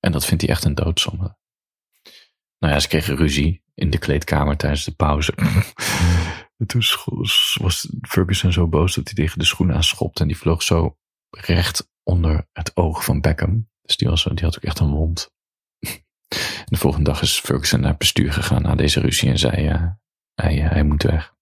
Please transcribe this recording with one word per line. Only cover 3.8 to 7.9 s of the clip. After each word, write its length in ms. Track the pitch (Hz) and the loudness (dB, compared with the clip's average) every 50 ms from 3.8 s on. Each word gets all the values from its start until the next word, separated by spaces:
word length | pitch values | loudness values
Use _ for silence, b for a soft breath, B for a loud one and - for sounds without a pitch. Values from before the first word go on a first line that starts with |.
| - 85 | -2 0
de 80 | 71 - | 0 0
kleedkamer 580 | - - 71 69 - - - 76 71 71 71 | 0 0 0 0 0 0 0 2 2 2 0
tijdens 280 | 76 - 71 73 71 - | 0 0 -2 -2 -2 -4
de 100 | - - | -6 -2
pauze. 400 | _ - 73 73 73 76 - - | _ 0 0 2 0 0 -2 -2
<laughs> 80 | - - - - 95 101 - - B B B B B 87 85 87 85 85 82 B B B B _ _ 120 | -2 0 2 2 2 0 0 -4 B B B B B 2 2 2 2 0 -2 B B B B _ _ -6
En 60 | - | -2
toen 140 | - 120 110 | 0 0 2
scho-, 420 | - - - - - - - - 104 - - - - - - - | 2 0 -2 -4 -6 -6 -4 -2 0 2 2 2 0 -2 0 0
was 260 | 92 87 - - - | 0 0 0 -4 -8